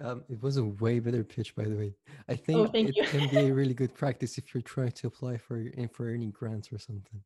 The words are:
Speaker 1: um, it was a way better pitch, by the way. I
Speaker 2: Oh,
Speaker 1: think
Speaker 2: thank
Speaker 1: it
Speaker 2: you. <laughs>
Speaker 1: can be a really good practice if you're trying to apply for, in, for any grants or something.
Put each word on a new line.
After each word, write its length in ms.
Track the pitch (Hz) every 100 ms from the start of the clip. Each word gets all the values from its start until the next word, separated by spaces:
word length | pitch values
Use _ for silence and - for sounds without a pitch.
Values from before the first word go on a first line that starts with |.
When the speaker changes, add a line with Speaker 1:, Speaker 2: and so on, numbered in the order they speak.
Speaker 1:
um, 240 | 117 123 -
it 140 | 117
was 140 | 131 139
a 80 |
way 360 | 110 98 113 120
better 220 | 117 120
pitch, 320 | 110 - 107
by 100 | -
the 120 | 107 104
way. 180 | 104 101 - 147 -
I 40 |
Speaker 2:
Oh, 40 | 135
Speaker 1:
think 360 | - 160 220
Speaker 2:
thank 160 | 226 220
Speaker 1:
it 80 | 139
Speaker 2:
you. 80 |
<laughs> 80 | -
Speaker 1:
can 160 | 143 143
be 200 | 139 139
a 40 |
really 200 | 135 139
good 200 | 127 131
practice 440 | - 139 123 131 -
if 160 | -
you're 80 | 127
trying 300 | 117 - 127
to 140 | - 120
apply 300 | - 127 120
for, 220 | - 120
in, 300 | 113 131 120
for 200 | - 120
any 200 | 117 113
grants 440 | 101 117 110 104
or 60 | 107
something. 440 | - 101 95 104